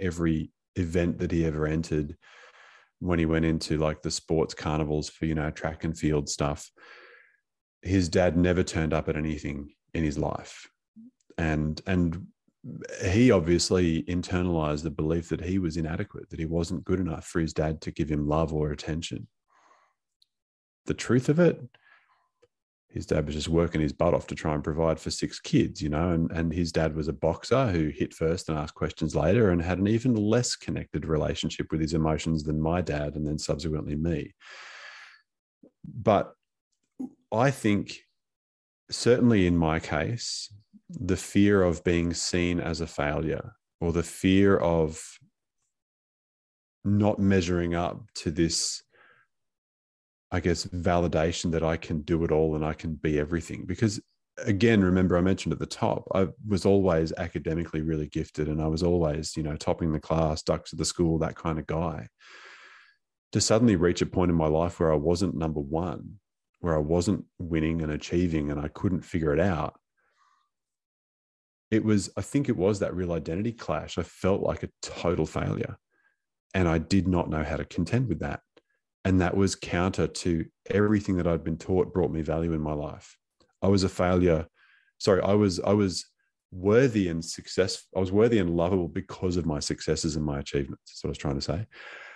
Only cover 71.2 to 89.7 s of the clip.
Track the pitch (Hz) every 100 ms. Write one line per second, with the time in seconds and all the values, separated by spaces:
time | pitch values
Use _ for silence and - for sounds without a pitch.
71.2 | _ _ _ _ - 110 107 104 92 -
72.2 | - 143 135 113 95 101 90 82 87 85
73.2 | 82 85 117 113 - 78 82 - 80 -
74.2 | 95 101 - 82 - _ - - 87 87
75.2 | 80 - 95 101 - 101 _ _ _ _
76.2 | _ _ _ 95 87 82 80 98 90 87
77.2 | 78 78 76 73 78 - 82 120 127 76
78.2 | 76 - _ _ _ _ _ _ 95 95
79.2 | 87 98 98 - - 87 92 95 82 -
80.2 | 90 82 80 _ - 98 104 104 101 90
81.2 | 85 82 80 80 - 92 - 92 82 80
82.2 | 78 78 82 80 76 76 73 - - _
83.2 | _ _ _ - 95 98 92 - 90 92
84.2 | 90 80 87 _ _ _ _ - - 92
85.2 | 92 104 101 87 - 104 98 85 - _
86.2 | _ _ _ 92 92 113 135 107 90 82
87.2 | 82 - - - 98 - - 92 95 101
88.2 | 117 113 87 85 85 95 85 71 78 -
89.2 | 92 90 80 73 -